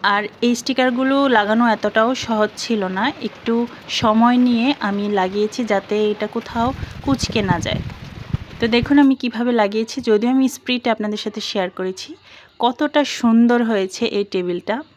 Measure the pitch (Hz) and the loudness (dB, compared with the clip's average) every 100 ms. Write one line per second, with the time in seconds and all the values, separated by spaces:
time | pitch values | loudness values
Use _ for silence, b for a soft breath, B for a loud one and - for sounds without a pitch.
0 | 208 202 202 - 240 240 - 262 254 247 | 2 0 -2 -2 0 0 -2 0 0 2
1 | 262 277 277 233 208 220 240 214 208 220 | 0 2 4 2 4 2 2 2 0 2
2 | 226 254 - 220 214 - - 220 185 185 | 0 0 -4 0 -2 -2 -4 -2 -2 -2
3 | 240 - 220 - - 233 240 B - - | -4 -4 -10 -8 -2 -2 -2 B -10 -2
4 | 226 220 233 247 247 233 247 - 208 202 | 2 4 4 6 4 4 0 0 -2 -2
5 | 208 202 185 202 214 - 226 196 190 208 | -2 0 0 -2 -2 -4 -2 -2 0 0
6 | 214 208 214 233 - 233 233 277 B B | 0 0 -4 -6 -6 -2 -2 -4 B B
7 | - 262 - 220 196 175 - - - - | -2 -2 0 -2 2 0 0 -4 -6 -12
8 | - - - - - - 233 240 240 285 | -16 -16 -8 -8 -8 -4 0 0 4 4
9 | 277 262 247 226 240 240 202 214 226 - | 4 2 -2 -2 0 2 2 0 -4 -4
10 | 233 214 240 262 262 - - 247 240 220 | 2 2 4 2 2 -2 -4 -2 0 -2
11 | 214 208 214 208 - 208 180 - 185 185 | -2 -4 -6 -8 -6 -4 -4 -4 -6 -6
12 | - 339 B B B _ 240 247 294 294 | -14 -18 B B B _ -2 0 0 2
13 | 277 - 233 226 233 240 226 214 190 - | 0 0 4 6 6 4 2 0 -2 -2
14 | 233 202 202 185 180 175 - 233 311 | -2 -2 -2 -4 -2 -4 -4 -6 -6